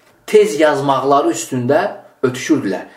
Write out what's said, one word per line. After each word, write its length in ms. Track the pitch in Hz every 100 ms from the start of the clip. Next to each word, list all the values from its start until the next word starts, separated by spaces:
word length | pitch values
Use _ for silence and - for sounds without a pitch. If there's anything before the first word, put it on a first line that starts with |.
| _ _ -
"tez 340 | 214 196 147
yazmaqları 720 | 151 139 139 131 135 139 165
üstündə 500 | 151 - 127 120 156 202 - - _
ötüşürdülər." 600 | 127 - - 143 101 90 -